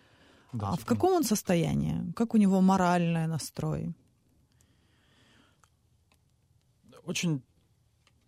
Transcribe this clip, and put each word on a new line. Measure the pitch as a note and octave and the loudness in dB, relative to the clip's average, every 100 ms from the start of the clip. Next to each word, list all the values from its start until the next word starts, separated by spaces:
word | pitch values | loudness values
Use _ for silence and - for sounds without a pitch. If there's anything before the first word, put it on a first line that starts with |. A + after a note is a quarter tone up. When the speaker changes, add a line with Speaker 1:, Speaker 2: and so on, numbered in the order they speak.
| _ _ _ _ _ | _ _ _ _ _
Speaker 1:
Да, | A#2+ G2+ | -6 -4
Speaker 2:
А | |
Speaker 1:
все | F3 | -4
Speaker 2:
в | - | -2
каком | A#3+ | 0
Speaker 1:
правильно. | F4+ F#4 | 2 2
Speaker 2:
он | |
состоянии? | D4 G#3+ - F3 D#3 - D#3 D#3+ F3 E3 | 0 -2 0 0 0 -2 -2 -4 -6 -4
Как | A#3 | 0
у | A3 | 2
него | G3+ F#3+ | 4 4
моральный | F#3 F#3+ F3+ F3 E3+ E3 D#3+ | 4 4 4 2 0 -2 -2
настрой? | D#3+ - - D#3 D3+ E3 E3 _ _ _ _ _ _ _ _ _ _ _ _ _ _ _ _ _ _ _ _ _ _ _ _ _ _ _ _ _ - | -4 -8 -8 -6 -4 -6 -10 _ _ _ _ _ _ _ _ _ _ _ _ _ _ _ _ _ _ _ _ _ _ _ _ _ _ _ _ _ -16
Speaker 1:
Очень | - F#3 F3 D3 - _ _ _ _ _ _ _ | -8 -4 -2 -2 -6 _ _ _ _ _ _ _